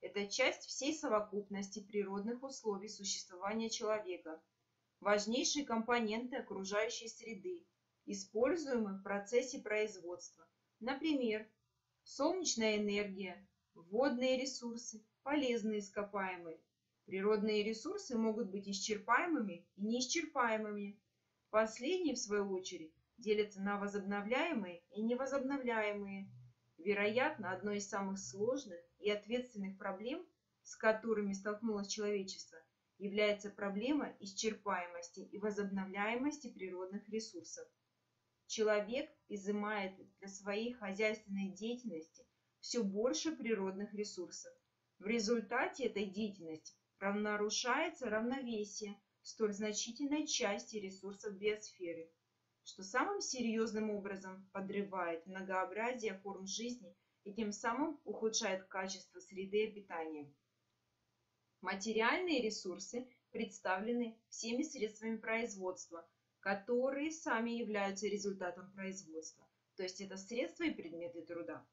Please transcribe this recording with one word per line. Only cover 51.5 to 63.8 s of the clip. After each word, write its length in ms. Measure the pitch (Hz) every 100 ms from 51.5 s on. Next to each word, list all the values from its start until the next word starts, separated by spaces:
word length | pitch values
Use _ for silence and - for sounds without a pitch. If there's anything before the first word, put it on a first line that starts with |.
| 214 - - 170 160 160 _ _ _ _ _
что 180 | - -
самым 380 | 190 254 381 403
серьёзным 680 | - 262 226 220 226 208 214
образом 580 | 202 196 190 190 190 -
подрывает 720 | 196 185 196 190 185 170 165 190
многообразие 880 | 190 190 185 180 196 233 247 214 190
форм 280 | 196 185 196
жизни – 500 | - 233 247 180 - _ _
и 80 | 202
тем 200 | 202 208
самым 480 | 208 233 254 320 294
ухудшает 600 | - - 220 214 214 190
качество 560 | - 190 190 - - 180
среды 480 | - 190 190 208 220
обитания. 680 | 202 196 170 160 151 143 _ _ _ _ _ _ _ _ _ _ _ _ _
Материальные 800 | 185 196 226 220 233 330 359 269
ресурсы 680 | 220 202 190 175 - 240 254 _ _
представлены 880 | 240 220 - 190 190